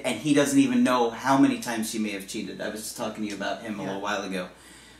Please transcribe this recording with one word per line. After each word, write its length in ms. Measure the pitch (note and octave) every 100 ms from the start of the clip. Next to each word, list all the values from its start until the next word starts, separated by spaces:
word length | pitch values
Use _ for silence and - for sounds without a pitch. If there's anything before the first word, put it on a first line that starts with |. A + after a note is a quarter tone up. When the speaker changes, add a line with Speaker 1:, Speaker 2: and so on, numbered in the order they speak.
| C3
Speaker 1:
and 140 | A2+
he 160 | D3+ C#3+
doesn't 240 | C#3 C#3
even 240 | B2+ B2
know 260 | B2+ B2+ A#2
how 260 | - B2+ C#3
many 180 | C#3 A#2
times 300 | A#2+ A2+ A2
she 80 | A2+
may 140 | G#2
have 160 | G2 F#2+
cheated." 340 | A2 F#2 F#2+
I 80 | G#2
was 120 | A2
just 140 | G#2+ -
talking 280 | A2 A2
to 60 | G#2+
you 40 | G2
about 280 | G2+ G2
him 160 | A2+ G2+
a 20 |
Speaker 2:
Yeah. 60 | F#2+
Speaker 1:
little 140 | G2
while 180 | G2+ G2+
ago. 280 | G2 F#2 F2+ - - - - -